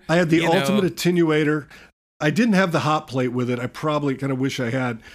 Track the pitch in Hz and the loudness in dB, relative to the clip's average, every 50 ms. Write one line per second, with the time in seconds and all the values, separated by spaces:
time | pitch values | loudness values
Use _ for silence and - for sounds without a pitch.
0 | - - 160 175 180 151 165 165 170 175 165 - 139 160 196 208 190 170 - - | -4 0 0 2 2 4 2 2 2 2 2 2 2 2 2 2 2 0 -2 -2
1 | - 170 180 175 170 156 156 151 156 147 151 156 135 - - - - - _ _ | 0 0 2 2 2 2 2 2 2 0 0 -2 -4 -8 -16 -20 -20 -20 _ _
2 | _ _ _ - 151 151 147 185 240 240 196 185 190 185 160 151 113 151 156 151 | _ _ _ -4 -2 0 2 2 2 2 4 2 2 2 0 0 0 0 0 -2
3 | - - - 135 127 127 120 123 123 120 123 120 123 123 - - - 156 151 147 | -2 -4 -4 -2 -2 -2 -2 -2 -2 -2 -2 -4 -6 -8 -8 -6 -4 -2 -2 -2
4 | 143 139 135 135 139 135 135 127 131 135 - - 127 117 127 131 127 123 117 113 | -2 -2 -4 -2 -4 -4 -2 -2 -2 -2 -2 -4 -4 -4 -2 -2 -2 -4 -6 -8
5 | - - | -12 -20